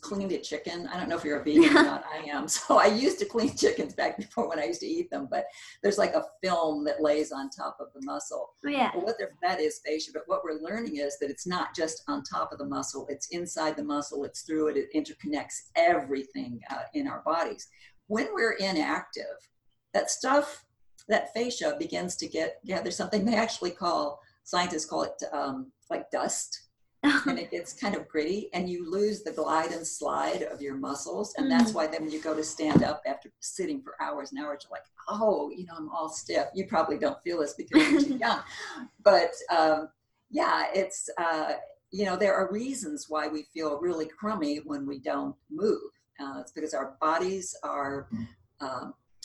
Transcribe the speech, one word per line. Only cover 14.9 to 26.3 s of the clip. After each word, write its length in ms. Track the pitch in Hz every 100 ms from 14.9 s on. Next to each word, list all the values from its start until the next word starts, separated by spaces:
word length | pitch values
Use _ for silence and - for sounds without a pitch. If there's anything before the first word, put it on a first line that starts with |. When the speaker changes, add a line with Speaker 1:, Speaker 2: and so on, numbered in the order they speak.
| 156
Speaker 1:
interconnects 760 | 147 156 151 147 127 - - -
everything, 840 | 170 170 135 - - 135 - 240 -
uh, 120 | 127 - 302
in 120 | 277
our 140 | -
bodies. 440 | - - 320 - - _ - _ _
When 220 | 214 320
we're 200 | 403 233
inactive, 720 | - 196 175 139 160 - - - - _ _ _ _ _
that 160 | - -
stuff, 540 | - 262 285 285 - _ _ _ - -
that 260 | 202 - 220
fascia 400 | 247 233 160 147
begins 380 | 160 175 180 -
to 120 | 156
get, 380 | 160 160 - -
gather 240 | 190 -
something 360 | 175 185 214 196
they 100 | 220
actually 360 | 226 - 175
call, 480 | - 175 156 147 - - _
scientists 420 | - 180 180 156 -
call 180 | 160
it, 180 | - - -
um, 400 | 165 277 262 262 _ _
like, 180 | - -
dust. 540 | - 269